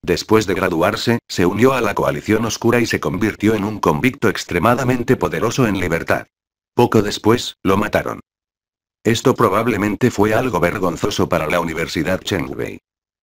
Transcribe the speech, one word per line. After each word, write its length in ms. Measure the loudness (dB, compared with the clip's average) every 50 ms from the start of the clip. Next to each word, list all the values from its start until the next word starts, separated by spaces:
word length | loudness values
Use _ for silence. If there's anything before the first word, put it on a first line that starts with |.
después 460 | -2 -2 -2 -2 2 2 2 4 4
de 80 | 2 -2
graduarse, 640 | 0 0 0 0 2 0 0 0 0 0 0 0 0 -2
se 180 | -6 -2 0 2
unió 280 | 2 2 4 4 4 4
a 80 | 2
la 120 | 0 -2 -2
coalición 520 | 0 -2 -2 -2 -2 -2 0 0 0 0
oscura 340 | -2 -4 -2 0 2 2 2
y 80 | 2
se 120 | 0 -2 -2
convirtió 540 | -2 -2 -2 -2 -2 -2 -2 0 0 0 2
en 100 | 0 -2
un 160 | -4 -4 -2
convicto 480 | 0 0 2 2 0 -2 -2 0 -2
extremadamente 920 | -2 -2 -2 -4 -4 -2 0 2 2 2 2 0 0 -2 0 0 0 0
poderoso 500 | 0 0 -2 -2 -2 -2 -2 0 0 0
en 120 | 0 0 -2
libertad. 460 | -2 -2 -2 -2 -2 -2 -4 -4 -4 _ _ _ _ _ _ _ _ _ 2
Poco 300 | 2 2 4 4 2 2
después, 520 | 0 -2 -2 2 2 2 2 0 -6 -10 _
lo 160 | -2 0 2
mataron. 440 | 2 0 0 -2 -2 -2 -4 -8 -10 -14 _ _ _ _ _ _ _ _ _ _ _ _ _ _ _ -2
Esto 320 | -2 0 2 2 2 2
probablemente 720 | 4 2 2 2 2 0 0 0 0 0 -2 0 0 0 0
fue 240 | 2 2 0 2 2
algo 260 | 0 0 0 0 0
vergonzoso 720 | 0 0 0 0 -2 -2 -2 -2 -4 -2 0 0 0 0
para 180 | 0 0 0
la 120 | 0 -2 -2
Universidad 640 | -2 -2 -4 -4 -6 -4 -4 -4 -2 -2 -2 -4
Cheng 340 | -2 -4 -4 -2 -4 -6 -6
Bei. 240 | -8 -8 -10 -10 -14 _ _ _ _ _ _ _ _